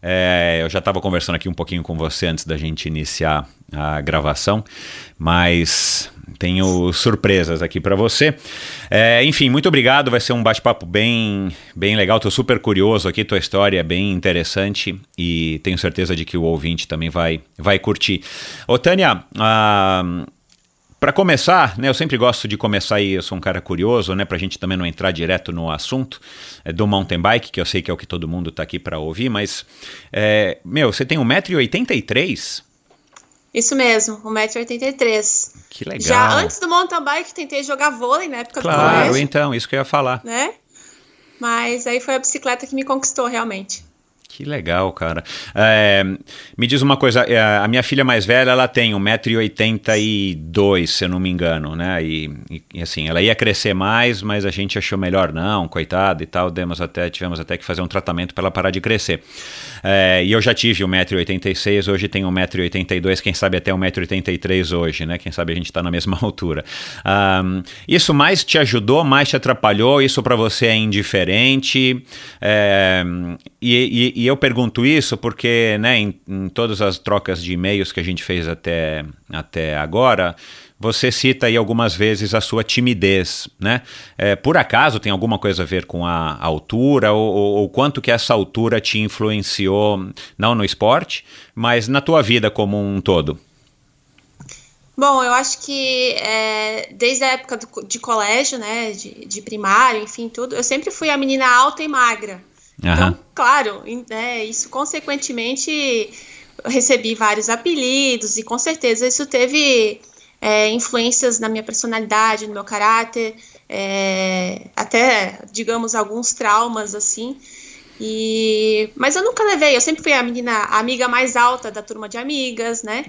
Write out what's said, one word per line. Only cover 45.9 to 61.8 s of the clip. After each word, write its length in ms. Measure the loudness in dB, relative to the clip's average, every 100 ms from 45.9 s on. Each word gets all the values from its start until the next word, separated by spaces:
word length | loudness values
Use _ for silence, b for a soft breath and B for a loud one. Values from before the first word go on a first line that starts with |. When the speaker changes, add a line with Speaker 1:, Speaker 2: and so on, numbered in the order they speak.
| 4 2 -4 -12 B B -4
Speaker 1:
me 100 | 0
diz 160 | 2
uma 140 | 4 4
coisa, 240 | 4 4
é, 180 | 4 4
a 260 | 4 4 2
minha 160 | 0
filha 220 | 0 0
mais 220 | 2 2 4
velha, 240 | 4 4
ela 180 | 4 2
tem 260 | 2 2
um 40 | 2
metro 340 | 0 0 0
e 40 | 0
oitenta 600 | 0 0 0 0 0 2
e 380 | 2 0 -2
dois, 560 | -4 -4 2 4 4 2
se 160 | -2 -2
eu 20 |
não 100 | 0
me 120 | 0
engano, 440 | 0 0 0 -4
né? 300 | -4 -2 -2
E, 260 | -2 -4 -6 -10 -14
e, 120 | -14 _
e 80 | -10
assim, 260 | -8 -6 -2
ela 140 | 2
ia 120 | 4
crescer 380 | 4 2 2 0
mais, 480 | 0 2 2 2 0
mas 220 | -4 -2
a 60 | -2
gente 280 | -4 -4 -4
achou 200 | -4 -4
melhor 340 | 0 0 0
não, 340 | -2 -2 -2 -2
coitado 560 | -6 -4 0 0 0
e 40 | -4
tal, 240 | -2 -2
demos 280 | -2 -6 -6
até, 280 | -6 -4 -6
tivemos 320 | -4 -6 -6
até 160 | -6 -8
que 80 |
fazer 160 | -6 -4
um 80 | -2
tratamento 460 | -4 -4 -4 -4
pra 80 | -4
ela 80 | -4
parar 200 | -2 -4
de 100 | -4
crescer. 400 | -2 -2 -2 -6 B B B B B B
É, 400 | 0 4 6 4
e 60 | 4
eu 100 | 4
já 100 | 2
tive 320 | 2 2 2
um 40 | 2
metro 280 | 0 0 -2
e 20 |
oitenta 300 | -2 -2 -2
e 80 | -2
seis, 320 | 0 0